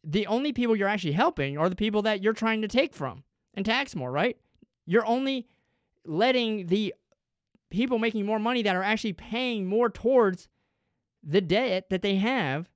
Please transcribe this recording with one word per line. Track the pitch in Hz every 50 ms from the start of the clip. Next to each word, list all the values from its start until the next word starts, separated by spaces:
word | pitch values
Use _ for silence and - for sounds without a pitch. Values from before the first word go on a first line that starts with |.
| -
the | 156 147 208 202
only | 190 214 240 277 302
people | 247 - 247 233 220
you're | 208 196
actually | 196 214 202 175 156 139
helping | 175 262 349 330 - 139 139 139
are | 147 160 185
the | 185
people | - 208 220 208 214 202
that | 220 214 196
you're | 190 214 220
trying | - 220 226 220 220
to | 214
take | 202 175 247 302 - -
from | - 147 131 - 135 - _ _ _ _ _ _
and | - 196
tax | 214 233 254 277 - -
more, | - 127 127
right? | 127 143 185 254 - _ _ _ _ _ - _ _ _ _
You're | - 170 233 220
only | 214 233 254 269 269 269 254 226 _ _ _ _ _ _ _ _ _ _ _ _
letting | 165 156 165 220 262 254 254 233 220 220 208 180
the | 170 180 208 214 180 - _ _ _ _ _ _ _ _ _ _ _ _ _ _ _
people | - 190 247 247 254 220
making | 226 226 220 220 196
more | 202 220 214
money | 214 233 254 240
that | 214 208 185
are | 180 190
actually | 202 220 214 - 220 175
paying | - - - 208 240 254 254 233 214 190
more | 185 202 226 240 226
towards | - - - 233 269 254 226 196 180 - - _ _ _ _ _ _ _ _ _ _ _ _ _ _ _
the | - 147 147 202
debt | 190 156 175 214 262 247 185 185 196 _
that | 190 185
they | - 202 196
have | 190 196 233 262 254 175 139 131 151 170 _ _